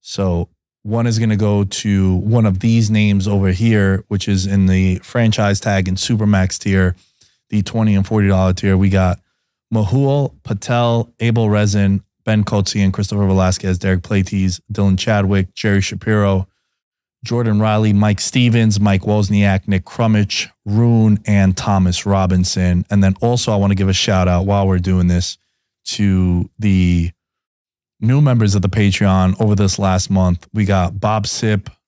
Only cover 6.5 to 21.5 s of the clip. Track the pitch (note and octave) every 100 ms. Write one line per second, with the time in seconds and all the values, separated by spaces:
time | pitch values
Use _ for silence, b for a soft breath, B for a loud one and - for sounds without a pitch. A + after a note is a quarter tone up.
6.5 | - G#2 F#2+ F#2 F2+ b b b b _
7.5 | G#2+ F#2+ A2+ A2 G2+ F#2+ A2 G2+ F#2+ F#2+
8.5 | F2+ G2 F#2+ G2 F#2+ F#2 F2 _ _ _
9.5 | _ _ A2+ G2+ B2+ C#3 C#3+ C#3 - -
10.5 | G2 - A#2+ A#2+ A#2 A2+ _ A#2 A2+ A2
11.5 | G#2 G#2 G2+ G2 G2 - _ - G#2+ G#2
12.5 | G#2 G2 G#2+ G2 F#2+ G2 G#2 G2 F#2+ F#2
13.5 | F#2 F#2+ F2+ G2 F#2 - G2+ F#2 G2 F#2+
14.5 | F2 _ G#2+ G2+ F#2+ - G#2+ F#2+ G2 F#2
15.5 | - A2 G2+ G2 G2 - G#2+ G2+ F#2+ F#2+
16.5 | _ _ _ _ _ _ _ A#2+ A#2+ A2+
17.5 | G#2 G#2+ G#2+ A2 G2+ G#2+ G2 - C3 B2
18.5 | A#2 A2 G2+ G#2 F#2+ G2+ G#2 G2+ G#2 G2+
19.5 | F#2+ - G2 - - A#2 G#2+ G2 - -
20.5 | _ G#2 G#2 A#2+ A#2 A2 G#2 - G2+ F#2+